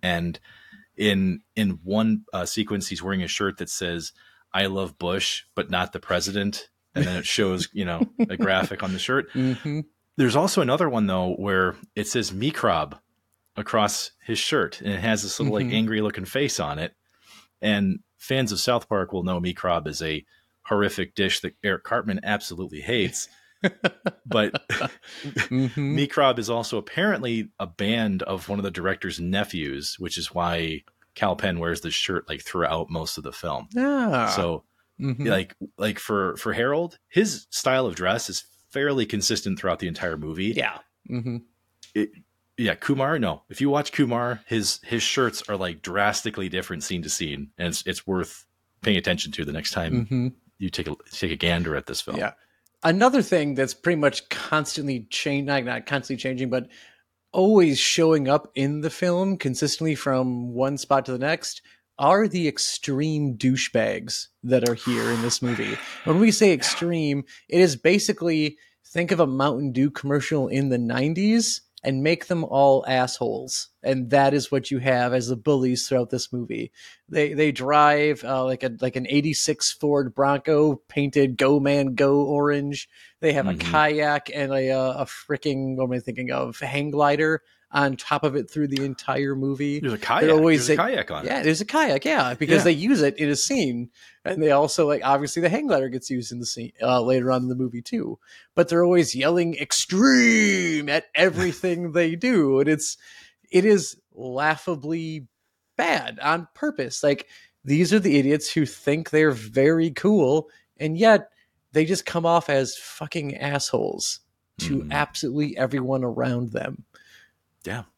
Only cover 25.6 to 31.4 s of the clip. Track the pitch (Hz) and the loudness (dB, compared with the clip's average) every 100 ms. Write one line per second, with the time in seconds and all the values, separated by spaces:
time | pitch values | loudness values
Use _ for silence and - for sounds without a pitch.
25.6 | 131 - 139 151 143 - 139 120 107 117 | -2 -2 -2 0 0 4 4 4 -2 -4
26.6 | 113 110 101 - 202 190 127 113 107 _ | -2 -6 -6 -2 0 0 -2 -4 -4 _
27.6 | 95 85 101 117 110 92 - 95 - 101 | -12 -4 -2 0 0 -2 -4 -8 -6 -6
28.6 | 98 90 90 95 95 85 87 98 104 90 | -4 -4 -4 -4 -6 -6 -2 -2 -2 -6
29.6 | 73 69 73 - 90 - 82 87 87 85 | -6 -8 -10 -10 -8 -8 -8 -4 -2 -2
30.6 | 82 78 _ _ _ - 104 87 | -4 -8 _ _ _ -4 -2 -2